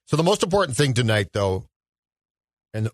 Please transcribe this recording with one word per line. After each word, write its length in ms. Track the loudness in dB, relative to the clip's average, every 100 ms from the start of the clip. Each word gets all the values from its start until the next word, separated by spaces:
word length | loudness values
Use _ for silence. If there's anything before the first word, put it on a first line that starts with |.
| -4
So 100 | 0
the 60 |
most 200 | 2 2
important 340 | 0 0 0 0
thing 160 | 0
tonight, 360 | 2 2 0 0
though, 320 | -2 -2 -2 -8 _ _ _ _ _ _ _ _ _ _
and 160 | -6 -4